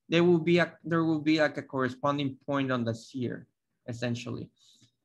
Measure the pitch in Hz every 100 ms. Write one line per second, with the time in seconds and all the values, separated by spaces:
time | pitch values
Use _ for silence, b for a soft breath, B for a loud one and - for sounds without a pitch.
0 | - 165 175 170 156 175 165 - 160 165
1 | 160 156 147 156 151 143 135 135 127 123
2 | 143 143 139 135 - 139 135 127 113 117
3 | - 135 117 - - _ _ _ - 117
4 | 120 120 120 - - _ b b b b